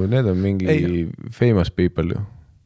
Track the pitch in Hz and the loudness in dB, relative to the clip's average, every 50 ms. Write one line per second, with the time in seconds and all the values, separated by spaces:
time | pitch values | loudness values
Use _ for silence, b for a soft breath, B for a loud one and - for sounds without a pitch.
0 | 92 98 120 131 123 101 92 90 98 101 98 95 92 92 92 90 87 90 87 87 | 0 2 0 0 2 0 0 0 0 0 0 0 0 0 2 2 2 0 0 -2
1 | 82 82 - - - - 117 - - 139 110 95 85 - - - 120 - - - | -4 -4 -8 -12 -14 -10 -2 0 2 4 4 4 2 0 0 0 0 0 0 -2
2 | 80 85 - - 104 - - - - _ _ _ _ | -2 -2 -2 -4 -6 -10 -12 -20 -20 _ _ _ _